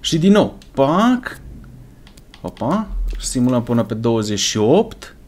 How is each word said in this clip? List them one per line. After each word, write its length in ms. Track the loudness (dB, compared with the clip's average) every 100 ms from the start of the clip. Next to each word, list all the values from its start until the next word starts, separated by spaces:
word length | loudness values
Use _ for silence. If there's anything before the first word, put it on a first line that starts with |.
| -2
Și 120 | 0
din 140 | 4
nou, 260 | 4 4 -4 -12
pac, 680 | 0 2 4 2 0 -4 -14 -18 -20 -20 -20 -20 -20 -20 -20 -20 -14
opa, 460 | -14 -6 -2 -2 -2 -4 -4 -6
simulăm 440 | -6 -2 0 0
până 200 | 0 -2
pe 100 | -2
douăzeci 460 | -2 0 0 -2 -2
și 180 | -2 0
opt 580 | 4 4 2 -6 -20 -20